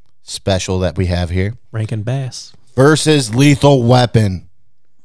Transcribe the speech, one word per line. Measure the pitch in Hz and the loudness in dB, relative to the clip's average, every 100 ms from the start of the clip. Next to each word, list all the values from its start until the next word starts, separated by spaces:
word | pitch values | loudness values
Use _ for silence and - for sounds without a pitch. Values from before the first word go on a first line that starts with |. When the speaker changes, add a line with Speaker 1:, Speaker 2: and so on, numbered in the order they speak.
| - - | -20 -20
Speaker 1:
special | - - - 95 - 92 | -18 -8 -4 -4 -2 -4
that | 90 82 | -2 -2
we | 90 | -2
have | 87 87 | -2 -4
here | 92 98 - - | -4 -4 -8 -12
Speaker 2:
Rankin | 113 110 110 | -8 -6 -6
Bass. | 104 135 127 - - - - - | -6 -6 -8 -14 -18 -20 -6 2
Speaker 1:
versus | 139 156 156 151 113 | 4 4 2 0 0
Lethal | 117 143 139 143 135 | 2 2 4 4 4
Weapon. | 117 123 123 117 104 90 - - - - - - | 4 2 2 0 0 -4 -12 -20 -20 -20 -20 -20